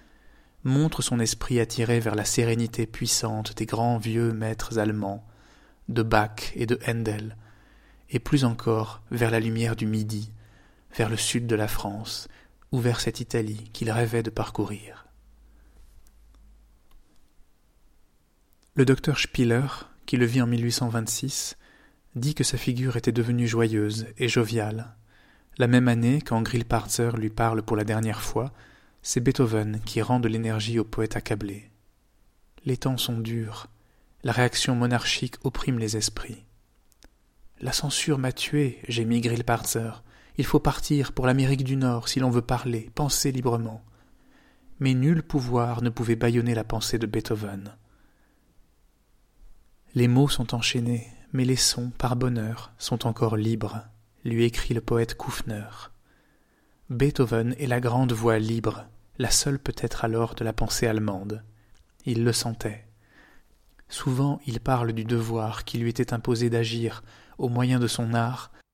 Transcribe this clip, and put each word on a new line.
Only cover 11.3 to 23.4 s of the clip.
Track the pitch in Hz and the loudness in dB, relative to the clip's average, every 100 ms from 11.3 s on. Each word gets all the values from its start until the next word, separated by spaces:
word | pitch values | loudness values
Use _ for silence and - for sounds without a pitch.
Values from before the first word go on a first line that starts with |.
| 123 117 | -2 0
de | 107 | 0
la | 107 | 0
France, | - 104 101 107 - - - - _ - | -2 -4 -6 -8 -10 -12 -20 -20 _ -4
ou | 127 | 0
vers | 120 117 | 2 0
cette | - - | -2 -4
Italie | 117 120 107 107 - | -4 -2 -2 -6 -10
qu'il | - 110 | -6 -2
rêvait | 110 117 117 | 0 0 0
de | 110 | -2
parcourir. | 110 104 - 101 104 - - - - - - - - - - - - - - - - - - _ _ - - - - - - - _ _ _ - _ - _ _ _ _ _ _ | -2 -4 -2 -4 -6 -14 -20 -20 -20 -20 -20 -20 -20 -20 -20 -20 -20 -20 -20 -20 -20 -20 -20 _ _ -20 -20 -20 -20 -20 -20 -20 _ _ _ -20 _ -20 _ _ _ _ _ _
Le | - | 4
docteur | 131 131 - 139 | 6 6 4 0
Spieler, | - - 120 117 139 - - - - | 0 2 4 4 2 -4 -14 -16 -2
qui | 135 | 2
le | 120 | 4
vit | 131 | 4
en | 120 | 2
mille | 120 | 2
huit | 117 | 0
cent | 117 120 | 0 0
vingt-six, | 113 110 - 135 - - - - - - _ _ 120 | -2 -2 -4 -4 -4 -8 -10 -20 -20 -20 _ _ -4
dit | 139 | -2
que | 147 | 0
sa | 131 120 | 0 0
figure | - 123 131 117 | -2 0 0 0
était | 123 | 0
devenue | 117 117 120 | 2 2 2